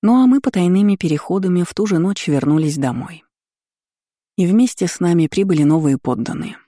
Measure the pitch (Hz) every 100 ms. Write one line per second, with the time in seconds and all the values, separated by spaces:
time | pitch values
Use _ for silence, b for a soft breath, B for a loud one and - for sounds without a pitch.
0 | 208 254 254 269 269 196 175 185 208 196
1 | 170 147 - 190 185 180 175 - 208 175
2 | 175 196 - 143 151 156 156 147 135 120
3 | - - _ _ _ _ _ _ _ _
4 | _ _ _ - 175 208 247 - 175 -
5 | 175 170 160 - 196 160 147 160 151 135
6 | - 113 117 - - -